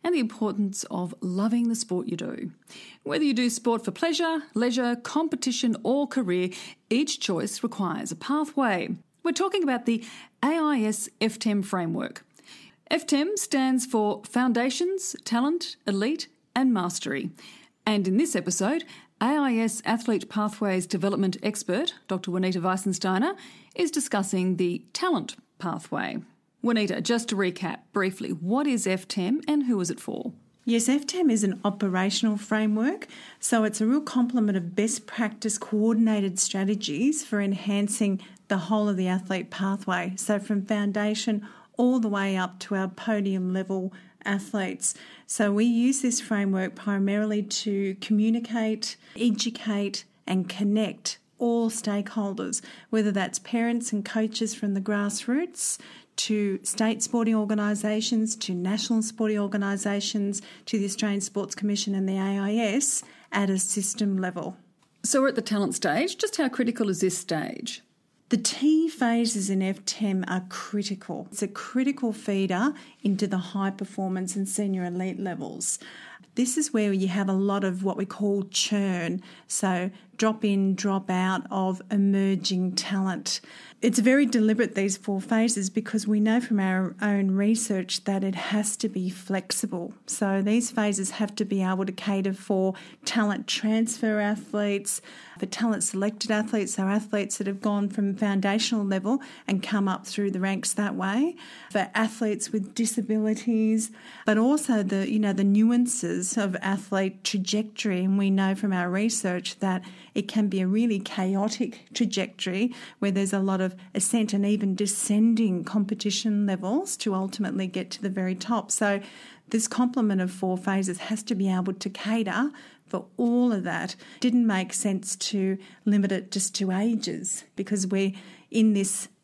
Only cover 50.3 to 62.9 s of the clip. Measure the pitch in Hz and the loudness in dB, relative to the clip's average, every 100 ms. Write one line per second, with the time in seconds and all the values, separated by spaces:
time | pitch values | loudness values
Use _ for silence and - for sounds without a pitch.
50.3 | 185 180 - 202 214 208 - - - _ | -2 -2 -2 2 2 0 -4 -10 -10 _
51.3 | _ 240 233 233 226 214 202 202 226 202 | _ 0 2 2 0 -2 -2 -2 -4 -4
52.3 | 190 185 - - - - 220 208 196 180 | -4 -4 -6 -8 -20 -2 0 2 0 -2
53.3 | - - 233 233 233 233 208 202 220 220 | -6 -2 0 2 0 -2 -4 -2 0 0
54.3 | 220 220 - 208 196 196 208 202 208 - | 0 -4 -2 -2 -2 0 0 0 -2 -2
55.3 | 262 349 - - - - - - - - | 0 -2 -4 -4 -4 -10 -20 -12 -6 -2
56.3 | 214 202 190 - - 220 226 - 240 226 | 2 2 0 -4 0 0 0 0 0 2
57.3 | 220 208 214 208 208 214 214 220 226 220 | 2 0 0 0 0 -2 -2 0 0 0
58.3 | - - 180 180 208 - 226 220 - 214 | -4 -4 -2 -2 -2 0 0 0 -2 0
59.3 | 208 202 202 196 196 208 202 202 208 202 | 0 0 0 0 -2 0 -2 -2 -2 -2
60.3 | 196 - - - 220 196 196 214 202 196 | -4 -10 -18 -4 -2 -2 -2 -2 -2 -2
61.3 | 202 196 - 208 202 - 196 190 190 196 | -4 -6 -4 -2 0 -2 0 0 0 0
62.3 | 196 196 220 220 233 277 | 0 0 2 2 2 0